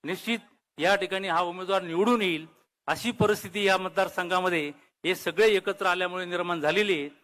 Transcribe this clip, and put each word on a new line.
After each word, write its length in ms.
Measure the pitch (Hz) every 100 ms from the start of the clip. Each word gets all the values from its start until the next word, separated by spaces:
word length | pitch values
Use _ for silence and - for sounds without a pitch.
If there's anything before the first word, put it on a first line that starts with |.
निश्चित 360 | 147 185 - 233 - _ _ -
या 180 | 170 202
ठिकाणी 320 | 190 190 190
हा 140 | 165
उमेदवार 400 | 180 180 185 196
निवडून 400 | 180 165 214 240
येईल 240 | 190 160 160 _ _ _ -
अशी 240 | 160 233
परिस्थिती 520 | 240 208 208 196 196
या 140 | 196 190
मतदारसंघामध्ये 920 | 185 190 185 190 175 185 185 175 147 147 _ _ 160
हे 100 | 185
सगळे 340 | 180 160 220
एकत्र 360 | 196 196 190 190
आल्यामुळे 400 | 180 180 180 180
निर्माण 360 | 175 175 170
झालेली 380 | 147 175 208 165
आहे. 100 | 143 -